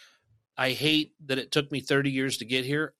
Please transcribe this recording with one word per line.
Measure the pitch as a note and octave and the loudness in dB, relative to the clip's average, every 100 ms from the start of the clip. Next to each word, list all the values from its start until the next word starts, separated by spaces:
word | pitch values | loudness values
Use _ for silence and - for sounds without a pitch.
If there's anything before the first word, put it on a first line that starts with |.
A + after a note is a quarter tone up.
| - _ _ _ _ - | -20 _ _ _ _ -2
I | C3 | 0
hate | B2 C#3+ D#3 D3+ _ | 2 2 2 0 _
that | D3 C3 | -4 -4
it | B2 | -2
took | D3+ D3 | -2 -2
me | C#3 | -4
thirty | C3+ C#3+ C#3 | 0 2 2
years | C3 C3+ C3 | 0 -2 -4
to | |
get | A2 C3 | -2 -2
here, | C3 D3 D#3 | 0 -2 -4